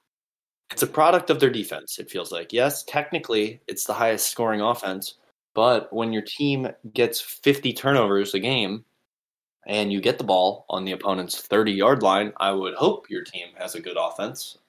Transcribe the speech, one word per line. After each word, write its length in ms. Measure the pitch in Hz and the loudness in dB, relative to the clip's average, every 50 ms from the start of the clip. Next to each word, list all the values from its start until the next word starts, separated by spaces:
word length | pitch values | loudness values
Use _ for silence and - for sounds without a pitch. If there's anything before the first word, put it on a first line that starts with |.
| _ _ _ _ _ _ _ _ _ _ _ _ _ - - | _ _ _ _ _ _ _ _ _ _ _ _ _ -8 -2
it's 100 | - 143 | 0 0
a 40 | |
product 440 | - - 151 156 170 180 175 170 - | 0 4 4 6 6 6 4 4 2
of 100 | 156 135 | 2 4
their 100 | 139 131 | 4 4
defense, 480 | 117 110 101 - 80 76 - - - - | 4 2 -6 -6 -8 -10 -10 -10 -12 -12
it 120 | - - | -12 -10
feels 220 | - 92 85 - 90 | -8 -8 -8 -8 -8
like. 200 | 82 85 - 107 | -10 -8 -4 0
Yes, 300 | 117 127 147 143 - - | 0 0 0 0 -4 -8
technically, 760 | - - 147 147 - 175 160 - - 113 107 107 107 113 - _ | -4 -4 -4 -4 -4 -6 -6 -4 0 0 0 0 0 -4 -10 _
it's 180 | - - - - | -12 -10 -8 -6
the 100 | - 104 | -4 -2
highest 360 | - 117 113 110 104 - - | 0 2 2 2 0 -2 -4
scoring 300 | - - 117 113 107 104 | -2 -2 0 0 0 0
offense, 540 | 104 117 117 - - 95 95 98 98 - - _ _ _ _ _ _ _ - | 0 0 0 -2 -4 -6 -6 -6 -8 -12 -14 _ _ _ _ _ _ _ 0
but 360 | 107 113 123 123 107 - - | 2 4 4 4 2 0 -2
when 220 | 101 113 113 113 113 | -4 -4 -2 -2 -2
your 100 | 107 104 | -2 -4
team 460 | - - - 147 143 139 131 131 - - - - 113 - | -4 -4 -2 0 0 0 0 -2 -4 -6 -10 -16 -6 0
gets 280 | - 120 117 - - | 2 2 2 0 -2
fifty 520 | - - - - - 143 143 139 - 127 117 | -8 -10 -8 -2 2 2 2 2 2 -4 -4
turnovers 640 | - - 135 143 131 113 101 101 98 101 101 - | -2 0 2 4 4 4 4 2 2 0 0 -2
a 60 | 98 | -2
game 440 | 95 120 135 123 104 95 104 113 - _ _ _ _ _ _ _ _ _ _ _ _ _ _ _ - | -2 0 0 0 0 -2 -4 -6 -10 _ _ _ _ _ _ _ _ _ _ _ _ _ _ _ -10
and 240 | - 101 107 104 101 | -4 -2 -2 0 0
you 120 | 101 98 90 | 0 0 0
get 160 | 117 - - | 0 0 0
the 60 | - | 0
ball 420 | 101 95 92 92 95 101 - - - | 2 4 4 4 4 2 -2 -6 -6
on 160 | - 92 95 | -6 -6 -4
the 80 | 95 92 | -6 -6
opponent's 480 | - 98 101 95 92 90 85 - - | -4 -2 -2 -2 -2 -2 -6 -8 -8
thirty-yard 640 | - - 101 104 110 107 98 95 98 120 139 127 110 | -4 0 2 2 4 4 2 4 4 4 4 6 4
line, 300 | 95 95 98 107 104 - | 4 4 4 2 -2 -4
I 160 | - - 98 98 | -2 -2 0 0
would 220 | 95 95 90 78 | 0 -2 -4 -2
hope 340 | - 143 190 202 - - - | 0 2 2 2 0 -6 -10
your 160 | 98 90 87 | -10 -10 -10
team 240 | - - 92 87 85 - | -12 -14 -14 -16 -14 -14
has 180 | - 90 92 - | -12 -12 -10 -10
a 60 | 85 | -10
good 160 | 82 90 87 95 | -10 -8 -4 -4
offense, 600 | 92 - - - 101 113 135 - - - - _ _ | -4 -4 -4 -6 -8 -8 -8 -10 -14 -16 -16 _ _